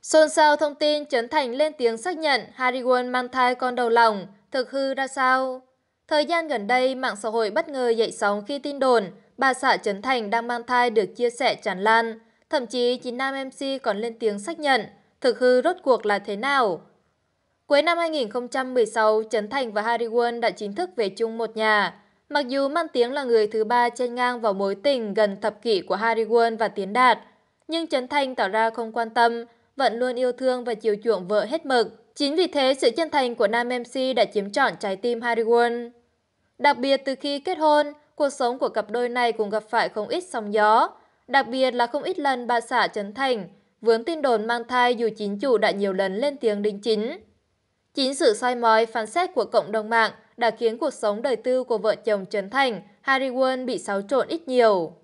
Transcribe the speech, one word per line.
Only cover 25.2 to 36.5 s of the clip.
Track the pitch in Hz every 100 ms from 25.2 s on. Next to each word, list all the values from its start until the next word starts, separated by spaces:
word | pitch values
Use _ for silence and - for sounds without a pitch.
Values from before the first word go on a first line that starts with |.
| 208 196
thập | 220 214
kỷ | 233 196
của | -
Harry | - 226 226
Won | 214 233 233 220
và | 214
Tiến | 208 190
Đạt, | 220 254 220 - _ _ _ -
nhưng | 330 330
Trấn | 269 247
Thành | 294 269
tỏ | 254 202
ra | 214 226
không | 233 226
quan | 226 226
tâm, | 220 233 233 233 _ _ -
vẫn | 254 226
luôn | 254 247
yêu | 254
thương | 247 262 254
và | 247
chiều | 220 226 208
chuộng | 233 196 180
vợ | 214
hết | 196 320 294
mực. | 254 202 - _
Chính | - 285 320
vì | 349
thế, | 294 262 277
sự | 262
chân | 233 320
thành | 302 254
của | 233 202
nam | 233 240
M | 247
C | 233 269 262 247
đã |
chiếm | 208 214 196
trọn | 214 254 165
trái | 208 190
tim | 240 233
Harry | 240 233
Won. | 220 233 240 240 240 _ _ _ _ _ _